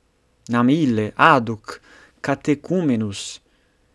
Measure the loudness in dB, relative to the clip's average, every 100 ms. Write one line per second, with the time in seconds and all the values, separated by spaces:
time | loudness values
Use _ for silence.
0 | _ _ _ _ -4 0 2 2 2 0
1 | -2 2 4 4 0 -8 -12 -20 _ -20
2 | -20 _ -6 -4 -2 -2 -2 -2 0 0
3 | -2 -8 -12 -16 _ _ _ _ _